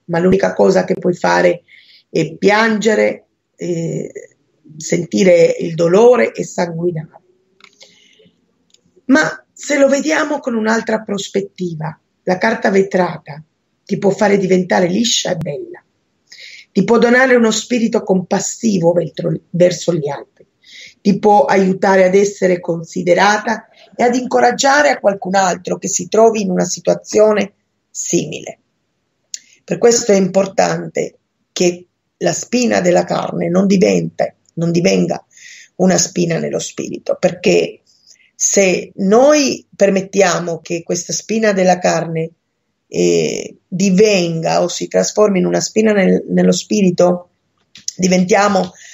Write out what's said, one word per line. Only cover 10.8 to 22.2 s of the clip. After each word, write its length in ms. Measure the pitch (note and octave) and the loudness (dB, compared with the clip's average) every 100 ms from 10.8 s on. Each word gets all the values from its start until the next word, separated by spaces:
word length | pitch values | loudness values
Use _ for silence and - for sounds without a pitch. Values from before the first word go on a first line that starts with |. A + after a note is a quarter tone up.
| A3+ A3 | -2 -6
prospettiva, 920 | A3 G3+ - G3 G3 - F3+ D#3 D#3 - _ _ | -4 -8 -4 -6 -6 -8 -8 -8 -10 -12 _ _
la 140 | - F3+ | -4 -2
carta 340 | A3 A3+ A3+ | -2 0 0
vetrata 720 | G3 G3 F#3 F3 D#3 - D3 - _ _ _ | 0 0 0 -2 -4 -14 -20 -20 _ _ _
ti 140 | - F3 | -8 -2
può 100 | G3 | -2
fare 280 | - G#3 G3 | 0 0 0
diventare 500 | F3+ F#3 F3+ G#3 F3 | 2 0 0 0 0
liscia 440 | G3 A#3 - F3 | -2 -2 -2 -4
e 40 | E3+ | -6
bella, 480 | D3+ C#3 A2+ - _ _ _ _ _ - - - - | -6 -8 -12 -18 _ _ _ _ _ -20 -20 -20 -4
ti 120 | G3+ | -2
può 140 | F3 A#3 | 2 4
donare 380 | A#3 B3+ C4 B3 | 4 4 4 4
uno 160 | A3 | 2
spirito 500 | G#3+ - A#3+ A3 A#3+ | 0 -4 -2 0 -2
compassivo 920 | - F#3 - G3 - - A3+ G3 E3 | 0 -2 0 -4 -4 -4 -2 0 2
vertro-, 480 | F3 D#3+ - E3+ D#3+ _ | 0 -2 -6 -6 -6 _
verso 420 | E3 F3+ F3 - | 2 2 2 -4
gli 140 | E3+ C#3+ | -4 -6
altri, 380 | C#3 - _ _ _ _ - - _ | -10 -14 _ _ _ _ -20 -20 _
ti 180 | G3+ F#3 | -2 2
può 260 | G#3+ G#3 - | 4 4 4
aiutare 600 | G3 F#3+ F#3 G3 F#3+ F#3 | 2 2 0 2 4 4
ad 100 | |
essere 440 | G3 | 4